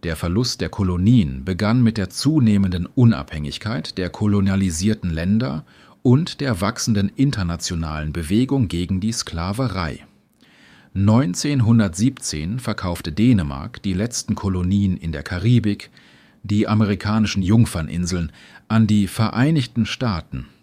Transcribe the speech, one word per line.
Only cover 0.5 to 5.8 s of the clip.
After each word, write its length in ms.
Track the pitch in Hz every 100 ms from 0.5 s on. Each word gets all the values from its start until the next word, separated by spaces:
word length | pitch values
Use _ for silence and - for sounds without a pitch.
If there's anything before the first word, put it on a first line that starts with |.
| -
der 80 | 82
Kolonien 760 | - 98 87 92 123 80 65 67
begann 360 | 90 104 120
mit 140 | 117 107
der 120 | 92
zunehmenden 760 | - 131 156 113 104 95 90 85
Unabhängigkeit 1120 | - 120 82 73 80 73 - 107 127 160 -
der 120 | 90
kolonialisierten 1000 | - 107 101 98 98 95 82 98 107 92
Länder 520 | 80 87 107 131 151 - _